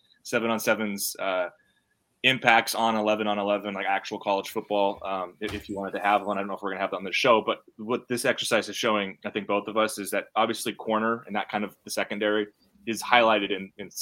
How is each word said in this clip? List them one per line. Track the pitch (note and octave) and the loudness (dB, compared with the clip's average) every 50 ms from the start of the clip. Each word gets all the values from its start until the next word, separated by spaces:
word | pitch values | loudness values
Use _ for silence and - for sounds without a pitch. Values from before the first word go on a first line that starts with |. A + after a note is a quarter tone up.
| _ _ _ _ _ | _ _ _ _ _
seven | - B2 A2+ A2+ A2+ | -4 -2 0 0 0
on | A2+ G#2+ | 0 0
sevens, | - A#2+ G#2+ G2+ A2 G#2 G2+ G2 - - - - | 2 0 0 2 0 -4 -4 -4 -6 -6 -6 -4
uh, | F#2+ F#2+ F#2 F#2 F2+ E2+ - _ _ _ _ _ _ _ _ _ _ _ _ _ - | -4 -2 0 -2 -2 -4 -6 _ _ _ _ _ _ _ _ _ _ _ _ _ 2
impacts | C3 C3 A#2+ - A#2+ A2+ A#2 A2+ - - | 2 2 4 4 6 6 6 4 2 0
on | G#2 A2+ A#2 A2+ | 0 2 2 2
eleven | G#2+ G#2+ G#2+ G#2+ G#2 G#2+ G#2 | 2 2 2 2 2 2 0
on | G#2 G#2 | 0 0
eleven, | G2 G2+ G#2 G2+ G2+ G#2 | 0 0 0 0 -2 -6
like | G2 F#2+ G2 | -6 -6 -2
actual | F#2+ G2 F#2+ - - G#2+ F#2+ | -2 -2 -2 -4 -6 -10 -4
college | - G#2 G2 G2 F#2+ - | -2 0 0 0 -2 -4
football. | - A2 G#2 - G#2 G2+ G2 G2 G2 - - | -8 -8 -4 -2 0 2 2 0 0 -4 -6
Um, | F#2+ G2 F#2+ F2+ F2+ - _ | -6 -6 -6 -6 -8 -8 _
if, | G#2+ G2 G2+ | -8 -8 -6
if | G2+ - - | -8 -8 -8
you | G2+ | -8
wanted | G2 G2 F#2 | -6 -6 -4
to | F#2 F#2+ G2 | -4 -2 2
have | G2+ G#2 G2+ F#2+ | 4 4 4 2
one, | G#2 G2+ G2 | 0 -2 -2
I | |
don't | G2+ G2+ | -2 -4
know | F#2+ | -6
if | F#2 | -6
we're | G2+ G2 | -6 -6
gonna | F#2+ F#2+ | -4 -4
have | G2 F#2+ | -4 -4
that | F#2+ | -4
on | F#2 F#2+ | -6 -6
the | F#2 | -4
show, | F2 - - B2+ A2+ G#2+ | -2 2 6 6 6 6
but | F#2+ A2+ G2+ - - - _ | 6 2 -2 -4 -6 -14 _
what | - G#2+ A2 B2 A#2 - - | -12 -4 -4 -4 -4 -2 -4
this | B2 A#2 - | -4 0 0
exercise | C3 - - - - A#2+ G#2+ G2+ G#2+ | 0 0 0 0 0 0 0 0 -2
is | G2 | -4
showing, | - - A2+ G#2+ G#2 G2 F#2+ F#2+ - - | -2 0 2 2 2 0 -2 -6 -10 -12
I | G2+ | -6
think | - G#2+ G2 | -6 -6 -2
both | - G2+ G2+ G2+ A2 | 0 0 0 0 0
of | G#2 | 0
us, | A2 A2 G#2+ - G#2 | 0 0 0 -2 -6
is | G2 F#2 | -6 -4
that | G#2 G2 - - _ | -4 -4 -4 -2 _
obviously | A2 A2+ A#2 A2+ - - A#2 | 0 0 2 0 -4 -4 -6
corner | G2+ - - A#2 A2 A2 A2 A2+ A#2 A#2 - - | -6 -6 -2 -2 0 2 2 0 -2 -2 -6 -6
and | G2+ | -4
that | G#2 - - | -4 -4 -4
kind | - G#2 | -4 -4
of | G#2 F#2+ - _ _ | -4 -6 -8 _ _
the | G#2 | -6
secondary | - G#2 G2 - G#2+ G#2 G#2+ G#2 G#2 G#2+ G#2 G#2 - _ _ _ _ _ - | -4 -4 -4 -4 -2 0 2 2 2 2 0 -2 -6 _ _ _ _ _ -6
is | A#2 A2 G2+ | -4 -4 -4
highlighted | - - B2 B2 A#2 A2+ G#2+ G#2 G2 G2 | 0 4 6 6 8 8 6 4 2 0
in, | G2+ F#2+ F#2+ F#2+ - - | -4 -6 -6 -10 -12 -14
in, | G2 F2 - - | -16 -12 -12 -10